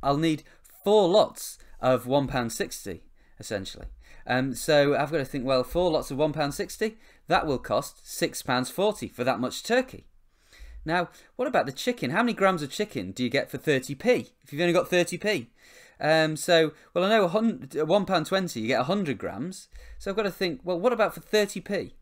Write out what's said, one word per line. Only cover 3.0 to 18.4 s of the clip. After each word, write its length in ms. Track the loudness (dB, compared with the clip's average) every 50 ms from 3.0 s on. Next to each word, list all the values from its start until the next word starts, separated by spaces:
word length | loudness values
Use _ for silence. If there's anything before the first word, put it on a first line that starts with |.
| -14 -20 -20 _ _ _ -20 _
essentially. 460 | -10 -6 -6 -6 -6 -6 -12 -12 -14 -16 -16 -18 -20 -20 -20 -18 -4
Um, 300 | 0 0 0 0 0 -4
so 400 | -6 0 4 4 6 6 6 4
I've 160 | 2 0 0
got 80 | -2 -4
to 60 | -4
think, 200 | -4 -6 -6 -2
well, 180 | 0 2 2 0
four 280 | 0 0 0 2 2
lots 180 | 2 0 -2 -4
of 80 | -2 0
one 160 | 0 0 0
pound 220 | -2 -2 -4 -2
sixty, 420 | -6 -8 -8 -4 -4 -4 -4 -4 -8 _ -20 -20 _ _ 0
that 180 | 2 2 2
will 140 | 2 -2 -2
cost 520 | -2 0 0 0 0 -2 -14 -18 -18 -14
six 300 | -6 -4 -4 -4 -4 -6
pounds 300 | -4 -2 0 0 0 -4
forty 360 | -2 0 0 0 0 -2 -8 -12
for 160 | -6 -4 -2
that 160 | 0 0 0
much 220 | -2 -4 -4 -8
turkey. 460 | -4 0 2 2 0 0 -8 -20 -20 -20 _ -20 _ _ _ _ _ _ -20 -20 -20 -18 -18 -12 -6
Now, 260 | -2 0 0 -2 -2 -6 -20 -20 _ _
what 120 | -4 -4 0
about 200 | 0 0 0 0
the 40 |
chicken? 380 | -6 -4 -4 -4 -4 -2 -4 -2
How 140 | 0 0 0
many 100 | 0 0
grams 300 | 2 2 2 2 2 -4
of 80 | -8
chicken 400 | -4 -6 -6 -4 -4 -8 -8 -8
do 120 | -4 -4 -4
you 60 | 0
get 220 | 0 -2 -2 -2
for 80 | -8 -6
thirty 340 | 0 0 0 0 0 -4 -10
p, 380 | -4 0 2 2 2 0 -8 _ _ _
if 80 | -14
you've 100 | -6 -2
only 120 | 0 2 2
got 160 | 2 2 2
thirty 300 | 2 2 2 2 -2 -6
p? 320 | -2 -2 -2 -2 -4 -10 _ _ _ -20 -20 -20 -20 -20 _ _
Um, 360 | 0 2 4 4 4 2 0
so, 380 | -4 2 4 6 6 6 4 0 -8 -20 _ _
well, 100 | 0 2
I 60 | 4
know 140 | 4 4 4
a 40 | 4
hun-, 420 | 2 2 2 2 0 -2 -8 -10 -4
one 320 | -4 0 2 4 2 4
pound 220 | 2 0 0 0 2
twenty, 340 | 0 0